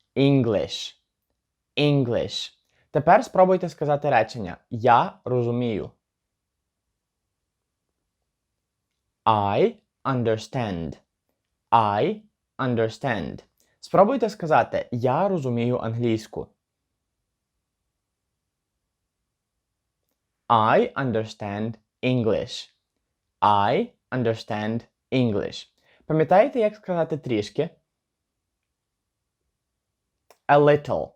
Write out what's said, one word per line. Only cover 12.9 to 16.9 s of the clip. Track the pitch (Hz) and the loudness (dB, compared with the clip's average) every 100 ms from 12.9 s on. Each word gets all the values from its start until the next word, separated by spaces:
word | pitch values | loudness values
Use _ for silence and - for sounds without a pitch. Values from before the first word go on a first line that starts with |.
| - 139 110 69 - _ _ _ _ | -4 -6 -4 -6 -12 _ _ _ _
Спробуйте | - 170 202 269 320 | -2 2 4 2 -4
сказати, | - 165 151 - 90 - | -4 0 2 2 -4 -6
я | 123 123 135 202 | -4 0 0 0
розумію | 185 131 120 120 123 | -2 -4 -2 -2 -2
англійську. | 113 113 120 110 - - - _ _ _ _ | -4 -4 -2 -2 -4 -14 -14 _ _ _ _